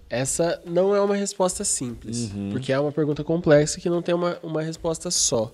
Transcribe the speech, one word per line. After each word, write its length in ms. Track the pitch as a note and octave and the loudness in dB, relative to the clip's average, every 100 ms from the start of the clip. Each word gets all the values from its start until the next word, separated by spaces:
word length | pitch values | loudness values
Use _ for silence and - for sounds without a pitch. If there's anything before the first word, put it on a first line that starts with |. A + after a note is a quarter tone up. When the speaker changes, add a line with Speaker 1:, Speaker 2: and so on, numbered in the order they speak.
| - | -6
Speaker 1:
essa 500 | A#2 C3 - E3+ - F3+ | -4 -2 0 -2 -2 -2
não 300 | E3+ F#3+ G3+ | 2 4 4
é 40 | |
uma 140 | G3+ G3+ | 2 2
resposta 480 | G3+ - F#3 - | -2 0 0 0
simples, 680 | G3+ - B2 A#2 A2+ A#2 A#2 | -4 -2 -4 -6 -8 -6 -4
Speaker 2:
Uhum. 160 | G2+ G2+ | -4 -4
Speaker 1:
porque 220 | A2+ C3 | -2 0
é 60 | C3+ | 0
uma 120 | D3 | 0
pergunta 320 | D3 D3+ C#3+ | 0 0 0
complexa 560 | D3 E3 F3 D3 D3+ - | -2 0 6 6 6 0
que 100 | F3+ | -2
não 120 | F3 | -2
tem 140 | E3+ F3 | 0 0
uma, 220 | F3 - | 0 -4
uma 200 | E3 D#3 | -4 -4
resposta 480 | D#3 D#3+ E3+ D#3+ F3+ | -4 -4 -4 -4 -2
só. 400 | - - A#2 A2 | 0 2 0 -2